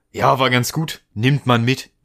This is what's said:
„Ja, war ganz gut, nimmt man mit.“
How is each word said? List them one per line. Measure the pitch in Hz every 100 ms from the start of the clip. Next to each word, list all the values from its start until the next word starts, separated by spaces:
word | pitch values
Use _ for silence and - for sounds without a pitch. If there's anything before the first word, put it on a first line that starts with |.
| _
„Ja, | - 131 131
war | 127
ganz | 123 120
gut, | 156 160 - _
nimmt | 101 127 143 123
man | 117
mit.“ | 117 135 - _